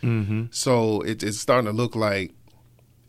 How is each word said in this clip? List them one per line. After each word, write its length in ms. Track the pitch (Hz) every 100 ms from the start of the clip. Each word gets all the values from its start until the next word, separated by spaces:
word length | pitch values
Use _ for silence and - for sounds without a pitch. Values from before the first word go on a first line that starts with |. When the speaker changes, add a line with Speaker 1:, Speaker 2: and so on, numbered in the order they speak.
Speaker 1:
Mm-hmm. 440 | 117 113 101 107 117
Speaker 2:
So 500 | - 135 123 113 107
it, 200 | 95 110
it's 180 | 101 104
starting 300 | - 127 110
to 60 | 110
look 200 | 120 113
like 340 | 107 98 92 - - - _ _ _ _